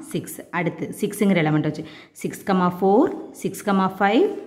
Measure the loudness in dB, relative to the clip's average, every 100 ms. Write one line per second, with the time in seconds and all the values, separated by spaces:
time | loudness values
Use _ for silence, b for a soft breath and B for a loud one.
0 | -6 -8 -8 -14 -8 -4 -4 -4 -10 -6
1 | -6 0 2 4 4 2 0 -4 B B
2 | B -10 -10 -8 -2 2 2 2 4 4
3 | 4 0 -12 -8 -8 -4 -2 0 0 0
4 | 2 4 2 0